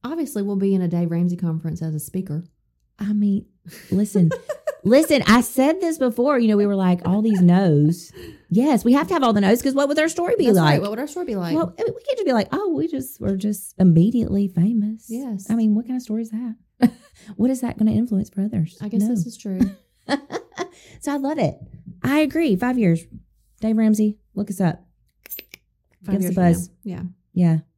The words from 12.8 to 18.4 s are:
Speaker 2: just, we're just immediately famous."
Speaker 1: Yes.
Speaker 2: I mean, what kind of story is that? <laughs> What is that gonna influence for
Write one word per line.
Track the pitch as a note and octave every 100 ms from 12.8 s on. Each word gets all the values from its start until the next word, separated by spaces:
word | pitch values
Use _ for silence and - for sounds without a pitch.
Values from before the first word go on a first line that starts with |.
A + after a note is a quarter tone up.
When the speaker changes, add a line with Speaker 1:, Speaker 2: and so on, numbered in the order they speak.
| E4
Speaker 2:
just, | C4+ C4 -
we're | G3 F#3+
just | G#3 G3+ - -
immediately | F#3 E3 G3 B3 - G3 G3+
famous." | F3+ F#3+ A#3 G#3 A3 -
Speaker 1:
Yes. | A#3 C4+ G3+ G3
Speaker 2:
I | A3+
mean, | A3 G#3
what | A#3+
kind | B3+
of |
story | B3 G#3+
is | A3+
that? | A3 B3 A3 _ _
<laughs> | - - C#5+ _ - -
What | B3
is | C4
that | A#3+ -
gonna | G#3+
influence | G#3+ B3 G3 G#3
for | G3